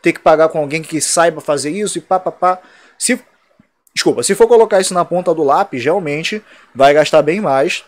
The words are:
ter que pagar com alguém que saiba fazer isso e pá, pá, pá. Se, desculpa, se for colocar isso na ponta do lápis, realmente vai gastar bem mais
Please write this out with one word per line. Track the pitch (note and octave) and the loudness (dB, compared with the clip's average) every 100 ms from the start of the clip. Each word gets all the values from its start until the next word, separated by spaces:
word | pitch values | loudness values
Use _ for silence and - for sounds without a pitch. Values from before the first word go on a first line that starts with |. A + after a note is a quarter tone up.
ter | F3 | -2
que | D#3+ | 0
pagar | - D#3 D#3+ | 2 4 2
com | D#3+ | 0
alguém | D3 D#3 | -4 -6
que | D#3 D#3+ | -6 -6
saiba | - - E3+ D#3+ | -4 0 0 0
fazer | - C#3+ C#3 | -4 -4 -4
isso | F#3 G#3 F3 | -6 -6 -8
e | |
pá, | - F#3 | -4 -4
pá, | F#3 | -4
pá. | - F3+ F#3 _ _ _ _ | -2 -2 -2 _ _ _ _
Se, | - B3+ _ _ _ _ _ _ _ | -4 -4 _ _ _ _ _ _ _
desculpa, | - - B2 | -4 -2 -2
se | - | -2
for | G3 A#3 | 2 4
colocar | A#3+ A3 G3 | 6 4 2
isso | F#3 F3+ | 0 -2
na | E3 | -2
ponta | F3 F3+ D#3+ | -2 -2 -2
do | |
lápis, | C#3+ D3+ G3 C3 | 2 2 0 -4
realmente | A#2+ F#3 D#3+ D3 D#3+ G#3+ _ - _ | -2 -2 -2 -6 -6 -10 _ -20 _
vai | A2+ C3+ | 2 4
gastar | D3 D3 D#3 | 4 4 2
bem | D3 F#3 | 2 -2
mais | G3 C3+ D#3+ - | -2 0 -2 -4